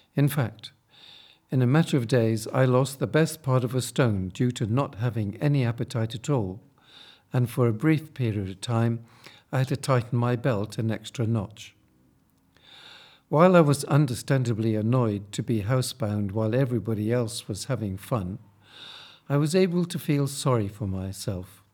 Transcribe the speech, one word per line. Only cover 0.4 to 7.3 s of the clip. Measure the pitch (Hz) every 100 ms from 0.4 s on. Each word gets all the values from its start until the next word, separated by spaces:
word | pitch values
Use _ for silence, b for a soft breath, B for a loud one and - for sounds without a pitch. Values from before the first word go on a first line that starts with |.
| 117 - - _ _ b b b b b _
in | 131
a | 123
matter | 147 165 147
of | 113
days, | 123 113 110 -
I | 127
lost | 131 127 135 -
the | -
best | 156 160 -
part | 135 127
of | 120
a | 127
stone | - - 127 101 92
due | - 127
to | 123 101
not | 120 123 98
having | 120 113 101 -
any | 147 143
appetite | 117 117 117 120 113
at | 117 -
all, | 139 95 95 - b b b b b b